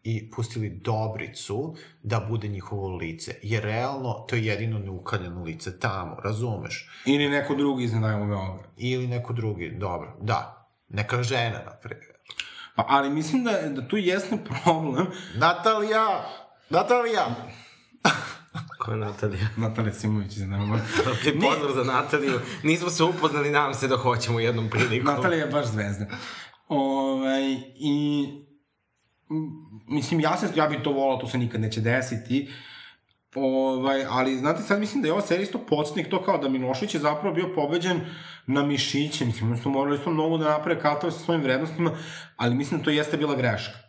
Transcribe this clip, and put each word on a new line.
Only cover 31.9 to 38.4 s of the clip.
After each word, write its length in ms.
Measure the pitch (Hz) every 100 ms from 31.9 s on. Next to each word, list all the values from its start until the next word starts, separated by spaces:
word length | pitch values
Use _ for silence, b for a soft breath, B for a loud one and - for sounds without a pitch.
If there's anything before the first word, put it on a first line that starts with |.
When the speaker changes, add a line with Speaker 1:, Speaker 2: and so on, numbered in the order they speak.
| 127 131 117 - 131 139 B B B B B _ _ _
Speaker 2:
Ovaj, 720 | 135 135 131 135 131 135 135 -
ali, 280 | 123 131 131
znate, 240 | 143 165
sad 180 | 208 202
mislim 220 | 208 277
da 60 | 170
je 40 |
ova 100 | 180
serija 200 | - 175
isto 160 | 202 -
podsjetnik 500 | - 147 151 - 156
to 120 | 190
kao 160 | - 170
da 100 | 139
Milošević 460 | 131 127 131 208
je 60 | 165
zapravo 340 | 151 151 202
bio 180 | 160 180
pobeđen 460 | - 143 170 180 170 B B B B